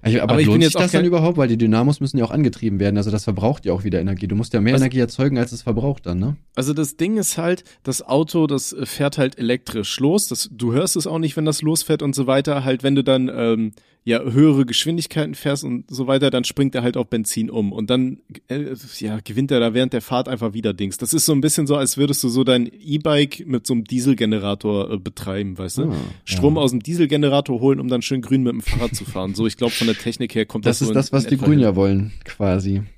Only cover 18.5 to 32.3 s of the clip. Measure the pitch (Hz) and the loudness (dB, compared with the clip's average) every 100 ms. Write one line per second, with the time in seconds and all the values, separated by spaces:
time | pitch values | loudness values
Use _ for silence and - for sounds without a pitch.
18.5 | 131 147 131 127 - 107 110 - 110 135 | -8 -6 -10 -14 -10 -8 -8 -6 -4 0
19.5 | 131 117 113 131 123 - 123 120 127 113 | 2 2 2 0 -2 -2 -4 -2 -4 -4
20.5 | 107 110 95 98 92 123 160 147 147 147 | -2 -4 -2 -6 -6 -2 0 2 2 2
21.5 | 147 143 143 135 - 143 139 131 120 127 | 0 0 0 0 0 0 0 0 0 4
22.5 | 127 120 - 156 147 156 147 143 - 170 | 2 2 -6 -4 -2 2 2 2 -2 -4
23.5 | 123 - 123 107 123 127 120 113 107 101 | -4 0 -2 0 -2 2 2 2 0 -2
24.5 | 101 107 104 98 107 92 - - 98 101 | -4 -2 -2 -2 -4 -8 -10 -8 -6 -6
25.5 | 92 92 - 156 90 64 87 - - 143 | -8 -8 -2 0 0 -6 -12 -6 2 4
26.5 | 156 139 123 104 170 156 147 147 139 143 | 4 2 0 -4 0 2 2 2 2 0
27.5 | 120 131 139 127 123 113 135 120 135 123 | 0 2 2 0 -4 -2 -4 0 2 2
28.5 | - - - 120 - 98 - 92 98 113 | -2 -2 -2 -2 -6 -8 -6 -6 -2 -2
29.5 | - 120 - 117 107 - 113 120 117 107 | 0 -2 0 -2 -2 -4 -6 -4 -2 -4
30.5 | 117 107 120 117 107 135 139 - 135 131 | -2 -2 0 0 0 2 0 0 2 4
31.5 | 151 117 92 98 98 107 - - | 6 4 4 2 2 -2 -6 -16